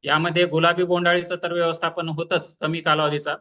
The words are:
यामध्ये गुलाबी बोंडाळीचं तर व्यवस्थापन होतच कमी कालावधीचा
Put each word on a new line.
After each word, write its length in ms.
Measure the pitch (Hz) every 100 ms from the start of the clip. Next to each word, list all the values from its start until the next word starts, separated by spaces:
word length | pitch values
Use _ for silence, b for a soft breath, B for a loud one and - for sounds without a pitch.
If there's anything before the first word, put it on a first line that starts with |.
यामध्ये 420 | 139 156 170 170
गुलाबी 400 | 175 160 165 175
बोंडाळीचं 520 | 180 175 175 175 175 175
तर 160 | 175
व्यवस्थापन 560 | 175 170 165 170 170 165
होतच 480 | 156 165 180 - _
कमी 200 | 156 165
कालावधीचा 560 | 160 156 151 147 147 156